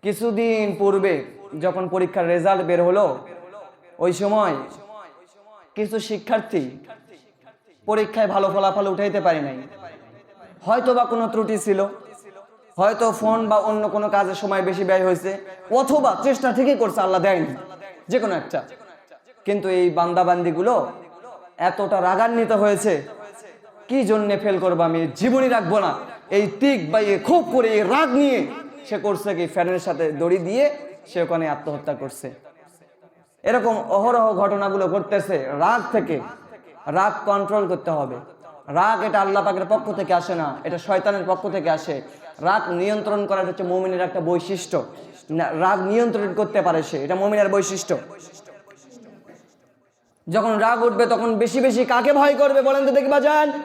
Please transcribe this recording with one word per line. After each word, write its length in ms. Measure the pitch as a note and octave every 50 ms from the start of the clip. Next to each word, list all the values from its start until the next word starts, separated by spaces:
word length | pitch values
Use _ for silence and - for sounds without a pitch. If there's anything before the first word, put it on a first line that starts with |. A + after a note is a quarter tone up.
কিছুদিন 720 | - G3 G3+ - A3 A#3 G#3+ G3 A#3 A#3 A3+ A3 G#3+ G#3 F#3+ D#3+
পূর্বে 460 | G3+ G3+ G3 G3 F#3+ G3 E3+ C#3+ C3 - - - - - - D#3
যখন 260 | D#3 F#3 F3 F#3 F#3 F3
পরীক্ষার 400 | E3+ F#3+ F#3 F3 - G3+ F#3+ E3+
রেজাল্ট 340 | F3 F3 E3 G3 G3 F#3+
বের 220 | F#3 D#3+ F3 E3+ F3
হলো, 340 | F3 F3+ G3+ G#3 D#3+ C3 B2+ - - - - - - G3 G#3 F#3+ - - _ _ - - -
ওই 140 | E3 F3+ F3
সময় 420 | - G3 G3+ G#3 G#3+ G#3 F3+ D3+ C3+ C3 A#2+ - - G3+ G3+ G#3+ G#3+ G3 E3 C3+ - F3+ _ _ G3+ G3+ G#3 G#3+ G#3 F#3 _ _
কিছু 240 | - G#3+ G3 G#3+ A3+
শিক্ষার্থী 720 | G#3+ - A3 G3+ - - A#3+ G#3+ G#3+ - - F3+ C3+ B2+ B2+ - - - - - _ _ - - _ _ _ _ _ - _ _ _ _ _ _ _
পরীক্ষায় 420 | - G#3+ G#3+ G#3+ G#3+ G#3+ A3+ A3 G3
ভালো 240 | F#3 G3 G3 F#3+ F3
ফলাফল 340 | G3+ G3 G3 F#3+ G3+ G3+ G3
উঠাইতে 340 | F#3+ F3 G3+ G#3 F#3+ G3+
পারে 200 | F3+ F3+ E3 D#3
নাই, 200 | D3 C#3 C3 C3 C3 C#3 - - - - D#3+ - - - - - - _ - _ - - - - -
হয়তো 280 | F3 A3 B3+ B3 B3+ B3
বা 120 | A#3+ A#3+
কোনো 220 | A#3 A3+ A#3 A3+ A3+
ত্রুটি 300 | G#3+ G#3+ A3 G#3 A3 G3+
ছিল, 300 | - G#3+ G3 F#3+ G3 G3+ G3+ - - - - - - - - - - _ _ _ _ _ - E3+
হয়তো 340 | F#3+ G#3 A3+ A3 A#3 A3+
ফোন 360 | G3+ - G#3+ G#3+ A3 A3+ A3+ G#3+
বা 100 | G#3+ G#3+
অন্য 320 | G3+ A3 G#3+ G#3+ G#3+ G3+
কোনো 200 | - G#3 G#3 G#3
কাজের 260 | G3+ G3 G3 F3+ F#3+
সময় 260 | F#3 G#3+ G3+ G3 F#3+
বেশি 220 | F#3 F#3 F#3 F#3 G3+
ব্যয় 200 | F#3 F#3+ F#3 F#3
হয়েছে, 340 | F#3 F3+ E3+ F3+ F#3+ G3 G3 G3 - - - - -
অথবা 460 | G#3 B3+ C4+ B3+ C4+ D4+ C4+ B3+ F#3+ F3+ -
চেষ্টা 280 | C4+ C4+ A#3 C4+ B3+
ঠিকই 240 | A3 A3+ C4 B3+ C#4+
করছে, 260 | A#3 A#3 G3+ - A3
আল্লাহ 200 | F#3+ F#3 F#3 F#3
দেয়নি, 340 | E3+ G3 F#3+ F3 D#3 - C3 B2+ - - - - - - - - - -
যে 120 | F3 B3+
কোনো 160 | A3 G#3+ F#3
একটা। 280 | D#3+ - - - - - - - - - G3 E3+ - _ _ - - _ _ - _ _
কিন্তু 240 | G3 G3+ G3+ F3+ F#3+
এই 200 | F#3 F3+ F3+ F3
বান্দাবান্দিগুলো 1040 | D#3 E3 E3+ F3 F3 F3+ F3+ E3+ F3+ F3 F3 E3+ D#3+ D#3+ F#3 A3+ B3 G3 C#3 - - - - - - - - - - - - - _ -
এতটা 440 | E3 F#3 F#3 - G3+ F3+ E3 F#3+
রাগান্বিত 500 | F3 F3+ F#3+ F#3+ A3+ A#3 A#3 A#3 A3+ -
হয়েছে, 520 | A3 G3+ G#3 G#3 G#3 F#3+ G3+ G#3+ F3+ C#3+ C#3 - - - - - - - - F#3+ - - - - - - - -
"কি 160 | A#3+ C#4 B3+
জন্যে 340 | F#3+ A3 G#3+ G#3 G3+ G3+ G3
ফেল 220 | G#3 G#3 F#3+ F3+
করবো 240 | F3+ F#3 F3 E3 E3+
আমি, 240 | E3 E3 E3 E3 D#3 -
জীবনই 340 | - F#3 B3+ A#3+ C4+ C4 B3+
রাখবো 300 | A#3+ A3+ G3+ E3 G3 G#3+
না", 140 | G3 E3 C3+ - - - - - - -
এই 220 | - G3+ G#3 G3 G3 -
তিক 320 | A#3+ C#4+ C#4 A3 E3 D3
বা 80 | F#3 A3
এই 200 | G#3+ G#3 G3 F#3
ক্ষোভ 360 | - - D#4+ F4 C4 - -
করে, 140 | B3+ A#3 A3+
এই 140 | A3 G#3 G#3
রাগ 260 | F3+ B3 C#4 D#4+ C#4
নিয়ে 380 | B3 C4+ D4 C#4 C4 A#3 - - - - - - - - - -
সে 80 | A3 G3
করছে 380 | C#3+ G#3 G3+ E3 G3+ G#3 F#3+
কি, 120 | E3 F3 D#3+
ফ্যানের 320 | - F#3+ F3 E3+ F#3 F3
সাথে 320 | E3 G3 E3+ C#3+ E3 D#3
দড়ি 260 | D3+ C#3 E3 E3+ F3 F#3+
দিয়ে 380 | E3+ E3+ G3+ B3 C#4+ D4 - - - - - - - -
সে 140 | - F3+
ওখানে 280 | E3+ D#3 E3+ E3 D#3+ D#3
আত্মহত্যা 440 | D3 C#3+ - D#3 D3 C#3+ - - D3
করছে। 380 | A#2+ C3+ C3+ - - - C3 - - _ D3 _ _ - - _ _ _ _ _ _ _ - _ _ _ _ _ _ _
এরকম 400 | - A3+ B3 G#3 A#3 A3+ G#3 E3 -
অহরহ 440 | - G3 G3+ A#3 A#3+ A#3+ A3+ A3 G#3+
ঘটনাগুলো 540 | F3+ G3+ G3 G3+ G3+ G3+ G3 F#3+ G3 F#3+ F3+
ঘটতেছে 500 | E3+ G3+ F#3 - G#3 G3+ - - F#3+ D3+
রাগ 440 | C3+ C3 C#3+ C#3+ D#3+ F#3+ A3+ A#3+ F#3 -
থেকে। 280 | - A3 D3+ C3 E3 C3+ A#2 G#2+ - - - - - - - - - - -
রাগ 280 | D3+ D3 F3 F#3+ G#3 G3+ - -
কন্ট্রোল 420 | G3+ G3+ G3+ G3 F#3 G3+ G#3+ G3+ F3
করতে 240 | F#3 E3 - F3
হবে। 240 | E3 D3+ C#3 B2+ B2 A#2+ - - - _ - - - - - -
রাগ 360 | C#3+ D#3+ F3+ G#3+ A3+ G#3+ G3
এটা 180 | G#3+ F#3 G#3
আল্লাহ 220 | G3 G3 G3 G3+ F#3
পাকের 220 | G3+ F#3+ F#3+ F#3 F3
পক্ষ 220 | G#3+ A3 G#3+ G#3+
থেকে 220 | G#3+ G3+ F#3+ - F#3
আসে 220 | F3 E3+ - F#3
না, 200 | E3+ D#3+ D3 C3 - -
এটা 140 | D#3+ E3 E3+
শয়তানের 460 | - - G3 F#3+ F#3 G#3 G3+ G3 F3 F3
পক্ষ 220 | F#3 F3+ - G3+
থেকে 200 | E3 F#3+ D3+ E3
আসে। 320 | D#3+ D#3 D#3 - D3+ C3+ A#2+ - - - - - - -
রাগ 300 | D3 F3 G3 G#3+ - F3
নিয়ন্ত্রণ 540 | F3 F3 F3+ G3+ G#3+ G#3+ G#3 G#3+ G#3 G#3 G3+
করাটা 220 | G3 G3 F#3+ F#3 F3+
হচ্ছে 160 | F3+ - F#3+
মুমিনের 380 | F3 F3+ F#3 F#3 F#3+ F#3 F3+
একটা 200 | F#3 F3+ F3+ F#3+
বৈশিষ্ট্য। 640 | D#3+ D#3+ F3 F3 E3+ - G3 F3 - - - D#3 A#2 - - - - - - - - _
না, 180 | D3+ D#3+ E3 - D#3+ D#3
রাগ 220 | E3+ F#3 G3+ F#3
নিয়ন্ত্রণ 520 | F#3 F#3+ G#3 A#3 A#3+ A#3 G3 G3+ G#3 G3 F3+
করতে 280 | F#3 G#3 G3+ G#3 G3+
পারে 220 | F3 F3+ E3 D#3+ D#3
সে, 200 | D#3 - D3 C3+
এটা 120 | C#3+ F3+
মুমিনের 340 | F#3+ F#3+ G#3 G#3+ G#3 G3+ G3
বৈশিষ্ট্য। 480 | F#3+ G3+ F#3 - G3 F#3 - - F3+ B2+ - - - - - - - - - - - - - - - _ - C4 B3+ A#3+ A3+ G#3 - - _ - - - _ _ _ _ _ _ _ _ _ _ _ _ _ _ _ _ _ -
যখন 300 | E3 G#3+ G#3+ A3+ A3 G#3
রাগ 240 | A3 A3+ A#3+ A3+ A3+
উঠবে 220 | A#3+ G#3 G3 A#3+
তখন 300 | A3 A#3 A3 A3 A#3 A3+
বেশি 240 | G#3 A#3 A#3+ - C4+
বেশি 260 | B3+ C4 A3+ A#3 B3+
কাকে 280 | - B3 A#3+ A3+ C4+ C#4+
ভয় 200 | C#4+ C#4+ C#4+ C#4+
করবে 280 | A#3 C#4+ C#4 C#4 C#4
বলেন 240 | B3+ C4+ C4+ C#4 C#4
তো 60 | C4+
দেখি 160 | B3+ C#4 C4 C4+
বাজান? 440 | C#4+ C#4+ B3 D4 D4+ D4+ D4+ D4 C#4 -